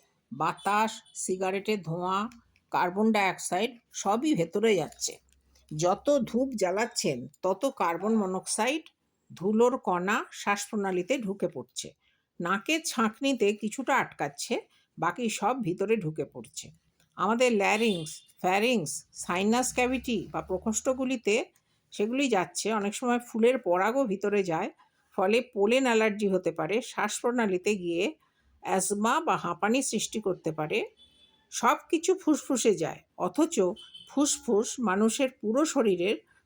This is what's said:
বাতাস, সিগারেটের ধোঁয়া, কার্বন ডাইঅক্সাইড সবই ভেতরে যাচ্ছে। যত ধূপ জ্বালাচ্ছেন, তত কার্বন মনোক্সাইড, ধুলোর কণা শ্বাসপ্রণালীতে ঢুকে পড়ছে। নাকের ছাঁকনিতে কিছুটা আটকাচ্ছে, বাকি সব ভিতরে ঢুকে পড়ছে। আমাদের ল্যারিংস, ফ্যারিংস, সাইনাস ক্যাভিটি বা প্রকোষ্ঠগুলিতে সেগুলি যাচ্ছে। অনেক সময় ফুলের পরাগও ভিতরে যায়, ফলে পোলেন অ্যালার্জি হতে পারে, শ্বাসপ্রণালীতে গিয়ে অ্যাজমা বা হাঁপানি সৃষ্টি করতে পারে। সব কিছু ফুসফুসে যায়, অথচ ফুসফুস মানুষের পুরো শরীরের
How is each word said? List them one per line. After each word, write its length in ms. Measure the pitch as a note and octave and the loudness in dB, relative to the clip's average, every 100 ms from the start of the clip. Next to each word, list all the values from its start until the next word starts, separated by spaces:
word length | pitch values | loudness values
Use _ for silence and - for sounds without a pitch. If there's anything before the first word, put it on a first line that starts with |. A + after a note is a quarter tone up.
| _ _ _ | _ _ _
বাতাস, 720 | C#3 D#3+ - G3 G#3 A3 - - | -4 -2 -2 0 2 2 -2 -14
সিগারেটের 680 | - - F#3 F#3+ G3 F#3+ G#3+ | -10 -6 -2 -2 -2 -2 -4
ধোঁয়া, 460 | D#3+ E3+ F3+ F#3+ A3+ - _ _ _ | -4 -4 -2 -2 -4 -10 _ _ _
কার্বন 420 | C#3+ F3+ F#3+ A3 | 0 0 2 2
ডাইঅক্সাইড 640 | G#3+ F#3+ D#3+ - F3+ A#3+ - _ | 4 2 0 -2 0 -2 -4 _
সবই 420 | - G3 A3+ D#4 | -6 -2 0 2
ভেতরে 420 | G#3+ E3 G3+ A3 F#3 | 2 0 2 2 2
যাচ্ছে। 420 | C#3 - - - _ _ _ _ _ D#3 | 0 -6 -8 -8 _ _ _ _ _ 0
যত 440 | F3 F#3+ C#4+ C#4+ F3+ | 2 2 2 2 2
ধূপ 240 | A3+ C4+ A#3 | 0 -2 0
জ্বালাচ্ছেন, 720 | F3+ G3 A3+ - F3+ B2 - - | 0 0 -2 -2 -2 -4 -8 -4
তত 240 | F#3 F#3+ C4+ | -2 0 -2
কার্বন 500 | - F3 E3+ G#3 A3+ | 0 -2 0 0 2
মনোক্সাইড, 680 | F#3+ F#3 - - A#3 D#4+ - _ _ _ - | 2 -2 -4 -2 0 -2 -6 _ _ _ -20
ধুলোর 440 | - F#3 A3 A#3+ C4 | -6 0 4 4 2
কণা 460 | - F3 F#3 A#3+ F#4 | -2 -2 0 -2 -4
শ্বাসপ্রণালীতে 880 | - - G3+ - G#3+ G3 F3+ F3 C#4 | -6 -4 -4 -4 -4 -2 -2 -2 -2
ঢুকে 300 | G3+ G3 E3+ | -4 -4 -6
পড়ছে। 460 | C3+ A#2 - - - _ _ _ - | -6 -12 -12 -14 -16 _ _ _ -8
নাকের 400 | F3 G3 - D#4+ D#4+ | -4 -2 -2 -2 -2
ছাঁকনিতে 680 | - A3 - C#4 C4 G3+ | -2 -2 0 -2 2 0
কিছুটা 440 | G#3+ A3 - C4 B3+ | 0 -4 -6 -2 0
আটকাচ্ছে, 640 | - - D3 - - D4 - _ _ - | -2 -4 -6 -6 -6 -6 -6 _ _ -6
বাকি 300 | E3 F3 A3+ | -4 -2 -4
সব 340 | - G#3 C4 | -2 0 0
ভিতরে 340 | E3+ F#3 G3+ A3+ | -2 -2 0 0
ঢুকে 280 | D#3 D#3 | -2 -6
পড়ছে। 460 | C3+ B2+ A2+ - - - _ _ _ | -8 -10 -16 -16 -16 -20 _ _ _
আমাদের 380 | - F#3 A#3 B3 | -4 0 4 4
ল্যারিংস, 680 | G#3+ F#3+ G#3 A#3 F3+ D#3+ - - _ | 4 4 2 2 0 -4 -12 -20 _
ফ্যারিংস, 640 | F3+ G3 A#3+ A#3 D3 - - | 0 2 2 0 -2 -8 -12
সাইনাস 640 | - - F3+ G3+ A#3+ B3 | -12 -4 0 2 2 0
ক্যাভিটি 540 | - B3 C4 B3 G#3 A#2 | 0 0 0 -2 -4 -4
বা 120 | D#3+ | -8
প্রকোষ্ঠগুলিতে 1000 | D#3+ F#3 A3+ G#3+ C4+ B3+ B3+ B3 - A3+ F#4 _ _ _ _ | -4 -4 -4 -2 -2 -2 -2 -2 0 0 -2 _ _ _ _
সেগুলি 380 | - G#3+ C4 C#4 | -4 -2 0 2
যাচ্ছে। 440 | G3 E3 - G3+ | 2 0 -4 -2
অনেক 220 | A3 G3+ | -2 -2
সময় 240 | - B3 A#3+ | -2 -2 -2
ফুলের 400 | A#3+ A3 A#3 C4 | -2 2 4 4
পরাগও 460 | F3+ F3+ G3+ C4+ | 2 2 4 2
ভিতরে 400 | B3 F#3+ G3+ G3+ | 0 0 0 2
যায়, 260 | F3+ D#3+ A#3+ - _ _ _ - | 2 0 -2 -8 _ _ _ 0
ফলে 240 | F#3+ A#3 | 2 2
পোলেন 440 | B3 G3+ G3+ B3+ | 0 0 4 4
অ্যালার্জি 440 | C4 A3+ A3 G3+ G3+ | 4 4 2 2 0
হতে 240 | F#3 F3 | 0 0
পারে, 300 | D#3+ D#3 A3 | -2 -2 -2
শ্বাসপ্রণালীতে 960 | - - G#3 - B3 B3 G#3+ F3+ G#3 G#3 | -4 -4 -4 -2 -2 0 0 0 0 -2
গিয়ে 380 | F3 E3+ G#3+ - _ _ _ _ | -2 -2 -2 -4 _ _ _ _
অ্যাজমা 600 | - F#3+ F3+ G#3 A3+ D4+ | -2 0 0 0 2 2
বা 160 | D#4 F3 | 2 0
হাঁপানি 460 | F3 E3+ G#3 C4 | -2 -2 0 2
সৃষ্টি 380 | - G#3+ - A3 | 0 -4 -4 -4
করতে 320 | G3 F3 D#3+ | -4 -4 -4
পারে। 380 | D#3 D3+ G#3+ A4 - - _ _ _ _ | -4 -2 -2 -4 -10 -20 _ _ _ _
সব 260 | - A#3 - - | 0 2 2 0
কিছু 240 | E4 F4 | 0 0
ফুসফুসে 600 | F#4 - D#4 - B3 A#3 | 0 2 0 0 0 2
যায়, 240 | E3+ D3 D3 - - | 2 -2 -6 -14 -6
অথচ 420 | F3+ C#4+ E4 - F3+ A3+ - - - | -4 0 0 2 0 -2 -12 -20 -6
ফুসফুস 640 | C4+ C#4+ - - G#3 A#3 - | 0 0 0 0 0 0 -2
মানুষের 480 | G#3+ G3 A3 - C4 - | 0 2 2 2 -2 -2
পুরো 220 | G#3 B3+ | -2 2
শরীরের 520 | D#4 C#4 A3+ F3 F3+ D#4 - _ | 2 2 2 2 0 -2 -8 _